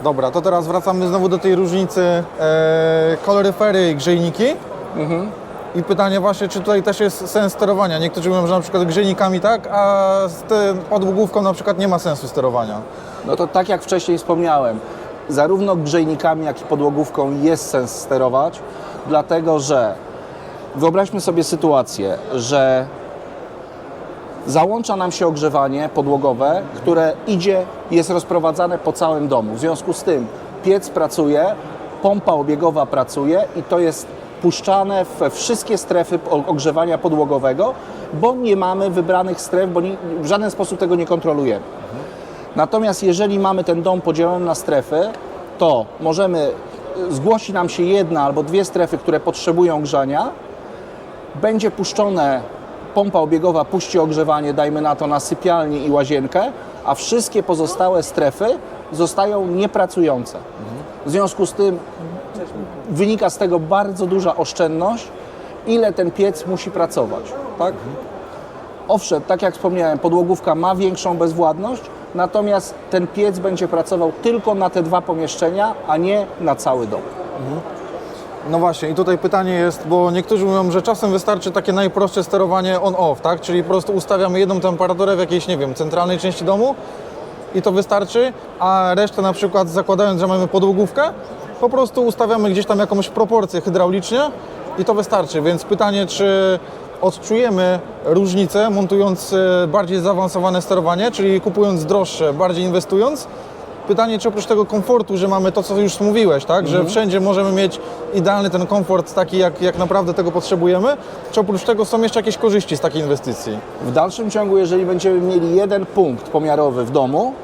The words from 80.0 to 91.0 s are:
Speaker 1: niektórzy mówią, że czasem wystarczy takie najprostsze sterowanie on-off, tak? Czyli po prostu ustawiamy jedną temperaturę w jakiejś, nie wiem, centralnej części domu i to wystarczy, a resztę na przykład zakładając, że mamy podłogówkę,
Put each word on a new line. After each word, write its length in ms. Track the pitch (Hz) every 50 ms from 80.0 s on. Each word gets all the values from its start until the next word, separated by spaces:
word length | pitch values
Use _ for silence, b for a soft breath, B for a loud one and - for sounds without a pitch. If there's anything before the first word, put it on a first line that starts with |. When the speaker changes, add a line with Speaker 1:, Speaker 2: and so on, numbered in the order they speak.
| 175 175
Speaker 1:
niektórzy 340 | 170 185 180 - 220 202 190
mówią, 260 | 196 190 190 185 180
że 100 | 165 185
czasem 300 | 175 226 226 180 - 208
wystarczy 400 | 190 190 185 - 208 185 - 190
takie 220 | 175 202 - - 185
najprostsze 500 | 190 196 190 190 196 202 185 - 202 175
sterowanie 580 | - - 196 190 175 180 190 185 185 185 180
on-off, 400 | 185 196 185 180 180 160 139 -
tak? 200 | - 165 175 160
Czyli 220 | - - 175 180 165
po 60 | 170
prostu 240 | 185 190 180 - 202
ustawiamy 460 | 190 - - 202 190 190 185 180 185
jedną 200 | 196 180 196 185
temperaturę 560 | 165 185 180 160 185 175 180 170 196 196 202
w 40 | 175
jakiejś, 280 | 185 - 175 180 - 185
nie 100 | 175 143
wiem, 160 | 139 135 127
centralnej 420 | - 160 156 160 175 175 180 180 175
części 280 | - 185 175 - 175
domu 300 | 170 196 202 226 269 269 - B B B B B B B B B B B - - - -
i 60 | 185
to 100 | 180 214
wystarczy, 640 | 185 190 190 - 208 202 202 - - 233 247 262 240 B B B - -
a 320 | 180 185 190 190 185 180 180
resztę 260 | 185 208 202 - -
na 120 | 190 190 180
przykład 360 | - 208 190 170 196 190 165
zakładając, 500 | 160 190 185 - 196 180 208 202 190 170
że 80 | 180 185
mamy 200 | 185 190 185 170
podłogówkę, 540 | - 196 185 196 196 185 208 185 - 269